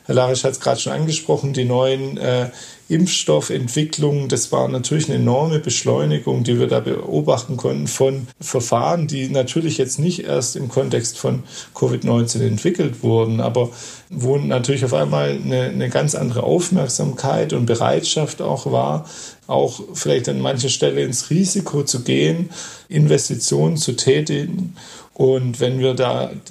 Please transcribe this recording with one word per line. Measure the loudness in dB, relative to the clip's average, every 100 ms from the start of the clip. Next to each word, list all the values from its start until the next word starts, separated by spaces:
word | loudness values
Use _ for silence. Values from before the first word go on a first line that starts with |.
| 0
Larisch | 2 4 2
hat's | 0 0
gerade | -2 0
schon | -2
angesprochen, | -2 -2 -2 0 0 0
die | 0
neuen, | 2 2 2 0 -2 -4
äh, | 0 0 -2 -8 -18 -20 -2
Impfstoffentwicklungen, | 2 2 2 2 2 2 -4 -2 0 -2 0 0 0 0
das | -2 0
war | 0 0
natürlich | -2 0 0 0
eine | 2
enorme | 2 4 2 0
Beschleunigung, | 0 -2 2 2 2 0 0 0
die | 2 2
wir | 2
da | 2
beobachten | 0 -4 -2 0 2 0 0 -4
konnten | -2 -2 -4
von | 2 2 2 -8 -12
Verfahren, | -4 -4 0 0 2 0 0
die | -2 -2
natürlich | 0 0 0 0 0
jetzt | -2 0
nicht | 0 0 -2
erst | -2 -2 -4
im | -2
Kontext | 0 0 0 -2 -4
von | -2 -2 -6 -16 -16
covid | -2 0 0
neunzehn | 2 2 2 0
entwickelt | 0 2 0 0 -2 0
wurden, | 2 4 2 2
aber | 0 0 -2 -4 -16 -18 -14
wo | -4 0 0
natürlich | 2 0 0 0
auf | 2
einmal | 2 2 0 0
eine, | -2 -2 0 0
eine | -2 -2
ganz | 0 0 0
andere | -2 0
Aufmerksamkeit | 2 2 2 0 0 -2 -2 -2 -2 0 0
und | 0 0
Bereitschaft | 2 2 2 0 -2 -2 -2
auch | -4 -2 0
war, | 0 0 -2 -6 -14 -18 -18 -2
auch | 2 2 -2 -12
vielleicht | -6 0 0 0
an | -2
mancher | -2 0 -2
Stelle | 2 2 2
ins | -2 -4 0
Risiko | 2 2 0 -2 -2
zu | -2 -2
gehen, | 0 2 2 2 -4 -8 -16 -16 -4
Investitionen | 2 4 4 2 -4 -2 2 2 0
zu | -2
tätigen. | 0 2 2 2 -2 -4 -4 -6 -8 -20 -20 -20
Und | 0 2 4 0 0
wenn | 0 2
wir | 0
da | 2 0 0 -4 -8 -12